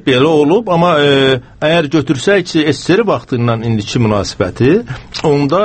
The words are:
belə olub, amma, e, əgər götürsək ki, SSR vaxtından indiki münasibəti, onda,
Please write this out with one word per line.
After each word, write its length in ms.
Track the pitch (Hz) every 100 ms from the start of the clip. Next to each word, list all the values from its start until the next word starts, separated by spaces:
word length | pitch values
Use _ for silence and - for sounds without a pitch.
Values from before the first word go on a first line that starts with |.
belə 240 | 147 127 147
olub, 380 | 156 147 202 214
amma, 220 | 170 175 151
e, 380 | 143 139 135 131 - -
əgər 220 | 151 170 147
götürsək 540 | 160 131 131 - 202
ki, 200 | 175 165 151
SSR 320 | 135 - 185 214
vaxtından 540 | 135 - 123 120 113
indiki 320 | 113 110 - 127
münasibəti, 760 | 113 104 87 - 92 - 123 202 240 127 - -
onda, 380 | 165 143 143 175